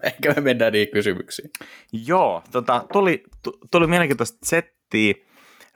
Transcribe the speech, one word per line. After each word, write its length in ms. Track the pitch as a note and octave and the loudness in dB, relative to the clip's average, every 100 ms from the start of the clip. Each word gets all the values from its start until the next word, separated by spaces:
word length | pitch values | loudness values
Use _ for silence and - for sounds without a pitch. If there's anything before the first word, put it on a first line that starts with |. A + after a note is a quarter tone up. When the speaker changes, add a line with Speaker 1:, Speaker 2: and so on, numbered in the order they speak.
Speaker 1:
ehkä 300 | - - D3+ | -6 -2 0
me 80 | D3 | 0
mennään 320 | C#3 B2 A2+ | 2 2 2
niihin 180 | G#2+ G#2 | 2 0
kysymyksiin. 560 | G#2 G#2 F#2 - - D3+ - - - _ | 0 -2 -2 -6 -14 -14 -18 -20 -20 _
Speaker 2:
Joo, 520 | A2+ A#2 F#3 D3 E2+ - | -10 -2 0 2 -2 -6
tota, 340 | B2+ A#2 A#2+ - | -4 -2 -2 0
tuli, 300 | G3+ F#3+ D#3 - - | 0 2 0 -6 -16
tu-, 160 | - - - | -14 -14 -2
tuli 160 | F3+ E3 | 2 2
mielenkiintoista 500 | F3 D#3+ B2+ A2+ - | 2 0 -2 -4 -8
settiä. 680 | - E3 - _ _ G#2+ G#2+ G2 _ _ _ - - | -2 -2 -2 _ _ 0 2 0 _ _ _ -20 -20